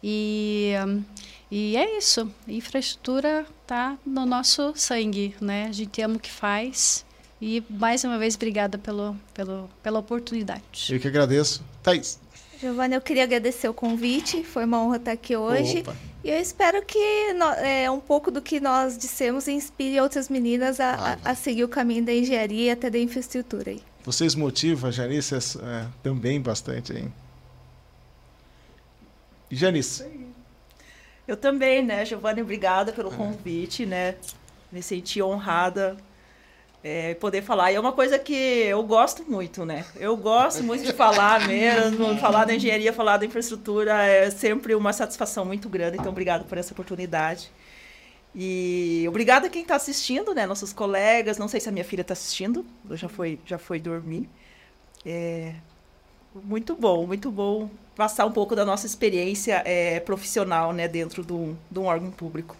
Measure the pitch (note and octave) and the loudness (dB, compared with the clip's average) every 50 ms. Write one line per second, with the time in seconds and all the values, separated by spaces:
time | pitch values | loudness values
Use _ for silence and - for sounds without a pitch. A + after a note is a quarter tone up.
0 | - G#3 G#3+ G#3+ G#3+ G#3+ G#3+ G#3+ G#3+ G#3+ G#3+ G#3 G#3 G3+ G3+ G3 G3 G3 G3+ G#3 | -4 -2 -2 -2 0 0 0 0 0 0 0 0 0 0 0 0 0 0 0 -2
1 | G3+ - - - - - - - - - G3+ G3+ G#3+ G#3+ G#3+ A#3+ D#4+ A4 A4 G#4+ | -2 -6 -12 -18 -18 -18 -20 -20 -16 -8 -4 -4 -2 0 2 2 2 0 0 0
2 | - - - A#3 A3+ A3 G3+ - - - G#3 A3+ A#3 - - C4+ B3+ - - - | 0 2 2 0 0 -4 -8 -14 -14 -10 -10 -8 -10 -4 -4 -4 -4 -4 -8 -8
3 | - - B3+ C4+ C#4 D4+ D#4 D#4 D#4 D4+ - - _ - B3+ A#3+ B3 C4 C#4 C4+ | -6 -2 -2 0 0 0 0 0 -4 -6 -14 -20 _ -6 -4 -2 -2 -4 -6 -8
4 | - C#4 C4+ C4 C4 B3+ B3 B3 B3+ - - - C#4+ C#4+ D4+ D4 - - B3+ A#3 | -8 -6 -4 -2 0 0 0 0 2 0 2 2 0 -2 -2 -2 -2 -2 0 0
5 | A3+ G#3+ G3+ G3+ G3+ G3+ G3+ - G#3+ G3+ G3+ G3+ G#3 A3 G#3+ G3+ A3 G3+ - - | 0 0 -2 -2 -2 -4 -4 -6 -4 -4 -2 -4 -4 -6 -6 -8 -8 -8 -4 -4
6 | A3 A3 A3+ A3 - - - - - G#3 G3+ G#3 A3+ B3+ C4 - - - - - | -2 -2 -2 -4 -6 -10 -12 -4 -2 -2 0 0 -2 -4 -4 0 0 0 0 -2
7 | - - - - - - - - A3 G#3+ A3 A#3 A3+ - G#3+ G3+ A3 A3+ A#3+ B3+ | -6 -12 -20 -20 -20 -20 -16 -10 -6 -4 -4 -4 -4 -6 -4 0 0 2 2 2
8 | B3 B3+ A#3+ A3+ A3 A#3 A3 - A#3+ A3+ G#3 G#3+ G3+ G3+ G3 G3+ G#3 - G#3 G3+ | 0 -2 -2 0 0 0 0 0 -2 -2 0 0 0 0 -2 -6 -8 -6 -6 -4
9 | G3+ G#3 G3+ G3+ - - - - G3 F#3+ F#3+ F#3+ F#3+ F#3 - - - A3 G#3+ G#3+ | -4 -6 -6 -10 -12 -16 -10 -10 -8 -8 -8 -10 -10 -14 -18 -8 -6 -2 -2 -2
10 | G#3 G#3+ A#3+ A#3+ A#3 A#3 A3+ A#3 G#3+ F#3+ G3 G3+ - - - - - - C3 B2+ | -2 -2 -6 -6 -4 -4 -6 -4 -4 -4 -6 -8 -12 -16 -10 -8 -4 -2 -2 0
11 | B2+ C#3 C3+ D3 D3 B2 C3+ C#3+ D3+ C#3+ - - - - - - - F#3 F3+ E3 | 0 2 4 4 4 6 6 4 4 2 0 -4 -8 -14 -18 -2 2 2 2 2
12 | - - - - - - - - - - - C#4+ - B3+ B3 A#3+ B3+ B3+ B3+ C4 | 0 -6 -10 -12 -16 -20 -20 -20 -20 -20 -16 -8 -6 -4 -2 0 0 2 0 0
13 | C4 - D#4 B3+ B3+ B3 B3 A#3+ G#3+ A#3+ B3 - - A3+ A3+ - - A#3 A#3 A#3 | 0 0 2 2 4 4 4 2 2 0 -2 0 -2 -4 -2 0 -2 0 0 2
14 | A#3 A#3+ B3 C#4+ D#4+ - - E4+ E4 - - B3+ A#3 A#3 A#3+ A#3 A3+ A#3 B3 A#3+ | 2 2 2 2 0 0 -2 -2 -4 -4 -4 -2 0 2 2 2 2 2 0 0
15 | A#3+ B3 A3+ A#3 - - B3 A3 G#3+ A3 A#3+ C4+ D4 - F4 F4 F4 - - - | 0 -4 -6 -6 -2 -2 -2 0 2 2 2 2 2 2 0 -2 -4 -6 -10 -12
16 | - - - - - D4 D4+ D#4+ F4+ F4+ - - G4+ E4+ E4+ G4+ G4+ - - G#4+ | -14 -16 -18 -10 -4 -2 0 0 0 -2 0 2 4 4 4 2 -2 0 0 2
17 | G#4 G#4 G#4+ G#4+ G#4+ G#4 F#4 F4+ E4+ F4 - - - C4+ C4+ C4+ C4 C4 C4 C#4 | 2 4 2 2 2 0 2 2 2 2 2 2 0 0 2 2 2 2 0 -2
18 | C#4+ - D4 D4 D4 - B3 C#4+ C#4+ - D#4 D4 C#4 C#4 B3+ C4 C4 C4 B3 A#3 | 0 2 2 2 2 0 -2 -2 -4 -2 -2 0 2 2 4 4 2 2 -2 -4
19 | A3+ C4 - - C4+ A#3+ B3 C4+ C4+ - C#4 C#4+ C#4+ - - - C4+ C4+ C4+ C4+ | -8 -8 -4 -2 0 0 0 0 -2 -2 -2 -4 -4 -6 -6 -4 -2 0 2 2
20 | C4 C#4 - C#4+ C4 - C4+ C4 A#3+ A#3 A#3 A#3+ B3+ C4 C4 C4 C4+ B3+ B3+ B3 | 2 2 2 -2 -4 -2 -2 0 2 2 2 2 2 0 0 0 0 0 0 0
21 | G3 - B3 - - - B3+ B3 - D4+ A#3+ A3 A#3+ A#3+ A#3 C#4+ B3 A#3+ A#3 A3+ | 0 -2 -2 -2 -2 -4 -4 -2 -2 -2 0 0 0 0 2 0 0 2 2 2
22 | A#3 A#3 A#3+ A#3+ B3 B3+ C4 A3+ A3 G#3 G#3 A3 A#3 A#3+ A#3+ A#3+ A#3+ B3+ G#3+ A#3+ | 0 2 2 2 2 2 2 0 0 0 0 0 2 2 2 0 -2 -2 0 0
23 | A#3+ A#3+ A#3+ B3+ B3 - - B3+ B3 - - G3+ - - G3 - - - - - | 0 0 -2 -4 -6 -4 -6 -6 -6 -6 -8 -8 -6 -8 -10 -12 -14 -20 -20 -16
24 | - B2+ B2 - E3 D#3+ D3 D3 D3+ C#3 B2+ - D3 E3 E3 C3+ B2 B2+ A2+ B2+ | -8 -4 -2 2 2 2 2 2 0 -2 0 0 2 2 0 2 0 -2 -2 -2
25 | B2 B2 C#3 D3 C#3 - C#3+ C3 B2 - - - G2+ A#2+ A#2+ A#2 A2+ A#2+ B2 - | -4 -2 -2 -2 -2 -2 -2 -4 -4 -4 -8 -8 -10 -8 -8 -8 -8 -8 -12 -6
26 | - C3+ C3+ B2+ A2 B2 C#3 C#3+ C3+ B2 G#2+ - - - B2+ B2 - - - - | -4 -4 -4 -2 0 0 0 0 0 -2 -4 -4 -4 -6 -8 -8 -6 -8 -8 -8
27 | - - - - - - - - - - - - - - - - - - _ - | -8 -10 -12 -14 -20 -20 -20 -20 -20 -20 -20 -20 -20 -20 -20 -20 -20 -20 _ -20
28 | - _ - _ - - _ _ - _ - - - - - - _ _ _ _ | -20 _ -20 _ -20 -20 _ _ -20 _ -20 -20 -20 -20 -20 -20 _ _ _ _
29 | - - _ _ _ _ - _ _ - C3 B2+ E3 F#3 F3+ D#3 B2+ - - - | -20 -20 _ _ _ _ -20 _ _ -10 -4 2 2 4 4 2 0 -2 -6 -8
30 | C4 D4+ D#4 C#4+ B3+ B3 - - - - - - - _ - - - - - - | -10 -12 -14 -16 -16 -16 -18 -20 -20 -20 -20 -20 -20 _ -20 -20 -20 -20 -20 -20
31 | - - - _ _ - G3+ G#3 - C#4 C#4 C#4 C4+ C4 C4 C4+ C4 A#3 G#3 G3+ | -20 -20 -20 _ _ -8 -8 0 2 2 2 4 4 4 4 4 4 2 0 0
32 | G#3+ A#3 A#3 G3+ G3+ A3 G#3+ A3 A#3 G3 G3 - F#3+ F#3 F#3 F#3+ G3+ G#3+ A3+ - | -2 -4 -4 -4 -2 -2 -2 -2 -2 -4 -4 0 2 2 4 4 2 0 -2 -4
33 | G#3 F#3+ F#3 - G#3+ G#3 G#3 G#3 - F#3 E3 E3+ F3+ F#3+ - - A#3+ G3 F#3 F3+ | -6 -6 -4 -4 -6 -6 -6 -8 -8 -6 -4 -4 -4 -6 -6 -6 -4 -4 -2 -2
34 | F3+ F3+ F#3 F#3 - - - - - - - - - - - F3+ F3 - G3+ F3+ | -2 -2 -4 -6 -12 -18 -18 -18 -20 -20 -20 -20 -20 -16 -14 -12 -8 -6 -6 -6
35 | F3+ - - G#3 G3 F#3+ G3 G3+ G3+ G3+ E3+ E3+ F3 F3+ F3+ G3+ G3 F#3+ F#3+ G3+ | -6 -6 -2 0 0 0 0 -2 -2 0 2 2 2 2 0 0 -2 -2 -4 -6
36 | - - - - - - - _ - - - _ - _ _ _ - D#3 D3+ E3 | -16 -20 -20 -20 -20 -20 -20 _ -20 -20 -20 _ -20 _ _ _ -10 -8 -6 -4
37 | D#3+ E3 E3+ E3+ - G#3 F#3 F#3+ G3+ G3+ A#3+ G3 F3 F#3 G3 G3+ G#3+ B3+ B3+ B3+ | -4 -4 -6 -4 -4 -2 -2 -2 0 0 2 4 6 4 4 4 2 2 4 4
38 | C4 C4 C#4+ C4+ C#4 - D4 C4+ C4 C4 B3 A#3+ A3+ G#3 G3 G#3 A3 G#3+ A3 A3 | 4 4 4 0 0 0 0 0 2 2 4 4 4 4 4 2 2 4 6 6
39 | B3 C#4+ - - E4 D#4+ B3 G3 F#3 E3+ - - F3 E3 D#3+ C#3+ F3 - - - | 6 6 2 -6 -6 -4 -4 -4 -4 -6 -8 -8 -8 -6 -6 -8 -10 -12 -12 -6
40 | - G#3 A3+ A3 F#3+ G#3+ A3 A#3 B3+ D#4 - - B3+ A#3 A#3 C4+ C#4 C4 - - | -2 -2 -2 0 2 4 6 6 6 4 2 0 -2 -2 -2 -2 -2 -2 2 6
41 | C4 A3 G#3 G#3 G3+ G#3 A3 A3 G#3 G3+ G3 A3+ A3 A#3 A#3 A#3 A3+ A3 A3 A3 | 6 6 8 8 8 8 6 6 4 2 2 4 4 4 6 6 4 4 4 2
42 | A3+ A3 G#3+ G#3+ - G#3+ G3+ G#3+ A3 A3 A3+ A3+ - A3+ G#3+ G#3+ G#3+ A3 A#3 A#3 | 2 2 2 4 4 6 6 6 6 6 4 2 2 2 2 4 2 2 2 4
43 | A3+ G#3+ G3+ G3+ G#3 G#3+ - A#3 A#3 A#3 A3 G#3 G#3 G#3+ G#3 G#3 G#3+ G#3+ G#3+ G#3 | 4 4 4 4 4 0 -4 -4 -4 -4 -6 -8 -4 -2 0 2 2 4 4 4
44 | G3+ G3+ G3 F#3+ F#3+ G3+ G3+ G3+ - A3 G#3+ - - A3 A3 G#3+ G#3 G3+ G3+ - | 6 8 8 8 8 6 2 0 2 2 2 2 2 2 2 2 4 2 0 0
45 | - G#3 - - A3 G3+ - A3 F#3+ F#3 F#3+ G3+ G3+ A#3+ F#3 F#3 E3+ F3 F3 G3 | -2 -4 -2 -4 -4 -4 -2 -4 -4 -4 -4 -6 -8 -4 -4 -2 -2 -2 -2 -2
46 | - G3+ F#3+ F#3 F#3 F3+ F3 E3 E3 - - F3 F3 - - - F3+ - F#3+ F3 | -6 -6 -4 -2 0 0 0 0 -2 -4 -6 -6 -6 -8 -8 -12 -10 -8 -8 -8
47 | F3+ F3 E3 D#3+ D#3 D#3+ E3+ E3+ - - - - - - - - - - - - | -6 -4 -2 0 0 0 -2 -6 -10 -18 -20 -20 -20 -20 -20 -20 -20 -20 -20 -20
48 | - - - - _ _ _ F#3 F#3 F#3 F#3 F#3 F3+ F3+ F3+ F3+ F3 F3 E3+ E3 | -20 -20 -20 -20 _ _ _ -8 -6 -4 -2 -2 -2 -2 0 0 0 0 0 0
49 | E3 E3+ E3+ G#3+ A#3 G#3 B3+ C#4 F4 F#4 - E4+ E4+ - E4+ C#4+ C#4+ - C#4 - | 0 0 0 2 4 6 6 6 6 2 -4 -6 -2 0 0 0 0 -2 -4 -4
50 | - - B3+ C#4 G#4 A4 F#4+ C#4 G#3+ F#3 G3 G3+ G#3 F#3+ - - A3 G3+ G3 F#3+ | -4 -2 -2 -2 -2 -2 -2 -2 -2 -2 -4 -6 -8 -10 -8 -6 -4 -2 0 2
51 | G3 G#3+ A3+ A#3+ A3 G#3 G#3+ G#3+ G#3 G#3+ - A3 - A3+ G3+ G3+ F3+ G3 - F3+ | 4 4 4 4 4 0 -2 -4 -4 -4 -4 -4 -4 -4 -6 -6 -6 -6 -4 -6
52 | F3 - F#3 - - - - - F#3+ G3+ A#3+ F4 F#4 - - - - G3+ D3+ D#3+ | -4 -4 -6 -8 -6 -8 -6 -4 -2 -2 -2 -2 -4 -8 -14 -20 -14 -12 -10 -10
53 | - F3 - - F3+ E3 D#3 - - - F3+ E3 - - F3+ E3 D#3+ E3+ E3 E3 | -10 -10 -6 -6 -4 -4 -4 -8 -8 -10 -10 -10 -8 -6 -8 -6 -6 -6 -8 -6
54 | E3 D#3+ E3 E3+ B3 - - - - - - - - - _ _ _ - _ - | -8 -8 -8 -8 -8 -10 -12 -20 -20 -20 -20 -20 -20 -20 _ _ _ -20 _ -18
55 | - D#3+ E3 E3+ E3+ E3+ E3 E3 E3 D#3+ E3 D#3+ D#3+ - - _ _ _ _ _ | -12 -8 -8 -6 -6 -6 -6 -6 -8 -10 -12 -14 -18 -20 -20 _ _ _ _ _
56 | _ _ _ _ - _ _ G3 F#3+ G3+ G#3 A3 A3+ - E4 E4+ A#3 G#3+ F3+ E3+ | _ _ _ _ -20 _ _ -16 -8 -4 -4 -4 -4 -4 -4 2 4 4 4 4
57 | E3+ F3+ F#3+ G3+ G3+ C#4 G#3+ G3 G3+ G3+ G3+ G#3+ G#3+ G#3 - - - - _ - | 2 -2 -4 -4 -4 -6 -4 -2 -2 0 0 -2 -4 -8 -10 -16 -20 -20 _ -2
58 | G#3+ G#3+ G#3+ - G3 A3 A3 A3+ G#3 G3+ A#3+ G#3 G3+ G3+ G3 G3+ - A3 - - | -2 0 2 2 0 2 2 0 0 0 2 2 2 2 0 -2 -2 -8 -4 0
59 | - G#3+ G3 F3 F3 F#3 G3+ G3+ - A#3 G#3 F3+ - - F3+ F3 F3 F3 E3 E3+ | 0 2 2 2 0 0 -2 -2 0 0 0 2 2 2 2 2 2 2 0 -2
60 | E3+ - G3 G3 - - - A3+ G3 F#3 F3 E3 E3 E3 E3+ F3 E3+ E3+ E3 E3+ | -2 -2 -4 -4 -4 -4 -2 0 0 2 2 2 2 0 0 -2 -2 -2 -2 -2
61 | E3 E3 - - F3 E3 F3 E3+ E3+ D#3 D#3+ E3 - - F#3 F#3 F#3+ F#3 E3+ E3 | -4 -4 -6 -10 -8 -6 -4 -4 -4 -6 -6 -10 -14 -10 -6 -2 0 0 0 0
62 | F3 F#3 F#3 - E3+ E3 D#3+ D#3+ E3 E3 - - | -2 -6 -10 -10 -12 -8 -8 -8 -10 -10 -16 -20